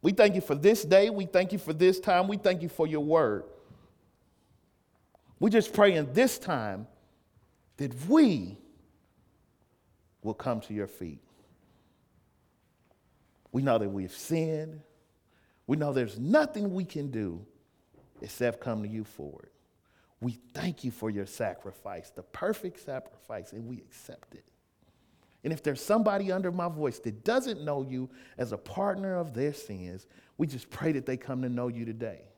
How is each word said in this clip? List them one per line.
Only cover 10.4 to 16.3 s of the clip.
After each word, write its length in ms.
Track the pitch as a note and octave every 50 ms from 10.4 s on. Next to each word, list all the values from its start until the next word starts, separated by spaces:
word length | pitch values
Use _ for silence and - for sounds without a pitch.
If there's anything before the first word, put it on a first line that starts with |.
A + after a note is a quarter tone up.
| - C3+ A#2+ A2
to 120 | G#2+ - G#2
your 140 | G#2 G2+ F#2+
feet. 340 | - - F#2 E2+ D2 C#2 _ _ _ _ _ _ _ _ _ _ _ _ _ _ _ _ _ _ _ _ _ _ _ _ _ _ _ _ _ _ _ _ _ _ _ _ _ _ _ _ _ _ _ _ _ -
We 100 | - B2+
know 160 | C3+ C#3 A#2+ A2+
that 120 | G#2+ G2+
we've 240 | G2 G2 F#2+ F2+ -
sinned. 680 | - - - D#3+ E3 D#3+ D#3+ D#3+ D3+ D#3 D#3+ D#3 D3+ D3 _ _ _ _ _ _ _ _ _ _ _ _ _ _ _ _ -
We 100 | - D#3
know 160 | D3+ D3 C3+
there's 260 | C3+ B2 G#2+ G2 G#2
nothing 540 | B2 D3+